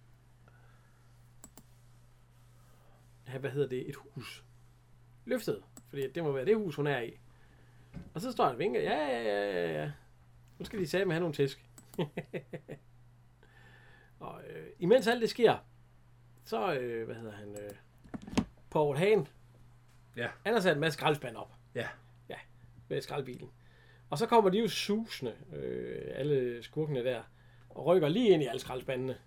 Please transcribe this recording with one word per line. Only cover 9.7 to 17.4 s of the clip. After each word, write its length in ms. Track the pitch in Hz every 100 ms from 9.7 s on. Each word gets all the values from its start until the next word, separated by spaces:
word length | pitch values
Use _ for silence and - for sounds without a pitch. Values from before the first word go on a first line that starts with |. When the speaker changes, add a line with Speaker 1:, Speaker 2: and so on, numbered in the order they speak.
| 78
Speaker 1:
ja. 80 | 76 147 - - - - - -
Nu 60 |
skal 140 | 180 214
de 80 | 175
satme 260 | 180 196
have 80 | 160
nogle 140 | 175
tæsk." 300 | 143 139 - - - - -
<laughs> 80 | 156 - - 170 - 160 - 143 - - - - - - - - - - - - - -
Og, 200 | - - -
øh, 180 | 160 156 -
imens 280 | 175 254 208
alt 140 | 247
det 100 | 220
sker, 260 | - 226 113 - - - - - - - -
så, 300 | - 220 202
øh, 320 | 143 123 117 113
hvad 80 | 113
hedder 160 | 110
han, 160 | 104